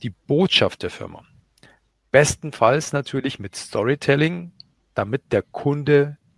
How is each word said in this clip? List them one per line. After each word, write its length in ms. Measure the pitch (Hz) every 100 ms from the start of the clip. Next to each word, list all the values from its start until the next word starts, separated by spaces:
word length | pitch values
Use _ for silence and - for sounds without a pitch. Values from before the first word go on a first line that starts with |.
die 80 | 123
Botschaft 720 | - - 147 185 - 98 -
der 80 | 90
Firma. 340 | - 87 85 _ _ _ _ - _ _ _ _
Bestenfalls 840 | 135 151 - 156 - 113 143 -
natürlich 460 | 143 131 135 131 -
mit 180 | 101 -
Storytelling, 960 | - 107 113 143 - 139 160 175 175 _ _ _ _
damit 380 | - 101 110 -
der 100 | 104
Kunde 760 | - - 143 147 143 143 143 147 _